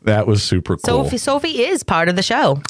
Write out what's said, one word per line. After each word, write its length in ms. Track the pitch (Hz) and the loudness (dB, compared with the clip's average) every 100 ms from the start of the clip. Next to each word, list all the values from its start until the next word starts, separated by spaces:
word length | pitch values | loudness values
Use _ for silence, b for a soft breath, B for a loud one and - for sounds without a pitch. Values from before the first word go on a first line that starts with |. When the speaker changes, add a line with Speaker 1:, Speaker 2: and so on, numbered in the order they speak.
Speaker 1:
That 240 | 110 107 104 | 0 2 2
was 160 | 104 | 2
super 340 | - 92 - 90 | 2 -2 -2 -4
cool. 260 | - 240 | 0 0
Speaker 2:
Sophie, 140 | 143 247 | 0 -2
Sophie 480 | - 277 320 294 262 | -2 -2 -2 -2 0
is 180 | 359 | -2
part 240 | - 170 170 | 0 0 0
of 80 | 180 | 0
the 80 | |
show. 380 | 190 240 247 139 - | 0 0 2 0 -4